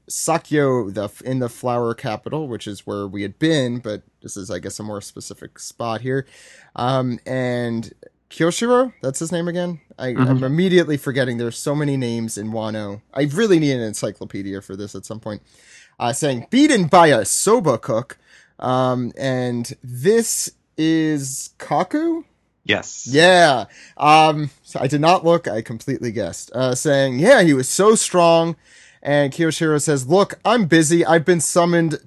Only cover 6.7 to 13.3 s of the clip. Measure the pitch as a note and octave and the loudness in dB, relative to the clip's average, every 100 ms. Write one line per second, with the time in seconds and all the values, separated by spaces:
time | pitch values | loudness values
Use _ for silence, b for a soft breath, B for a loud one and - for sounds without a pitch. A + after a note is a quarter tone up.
6.7 | - B2 C3+ B2+ A#2+ - C3 B2 B2 A#2+ | -6 -2 0 -2 -6 -6 -4 -4 -4 -4
7.7 | A2+ A2 - - _ _ - E3 - A#3 | -6 -8 -18 -20 _ _ -4 -2 0 2
8.7 | B3 B3+ - C3 C3+ E3 F3 F3 E3+ F3+ | 2 0 -4 -8 -6 -6 -4 -4 -4 -6
9.7 | E3 _ - C3 B2 B2+ C3 C3 D#3 F#3 | -8 _ -10 -6 0 0 0 0 0 4
10.7 | F3+ D#3 C#3+ C#3+ B2+ B2+ A#2 A#2 - D3+ | 4 2 -2 -4 -2 -2 -2 -6 -6 -4
11.7 | C#3+ C#3+ C3+ A#2+ A#2 A2+ G2+ A2 A2+ A2 | -2 -2 -2 -4 -4 -6 -8 -6 -6 -6
12.7 | G#2+ G#2 G#2 _ C3+ D3 | -6 -8 -12 _ -4 -2